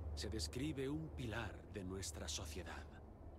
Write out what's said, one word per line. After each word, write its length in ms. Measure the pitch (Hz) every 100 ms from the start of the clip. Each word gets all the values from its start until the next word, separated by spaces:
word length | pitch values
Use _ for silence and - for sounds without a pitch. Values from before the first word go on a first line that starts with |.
| -
se 160 | - 107
describe 580 | 110 - 123 151 139 135
un 200 | 156 160
pilar 520 | - 120 110 107 80 -
de 80 | 104
nuestra 440 | 92 95 92 101 95
sociedad. 580 | - 78 92 80 73 73 - - - -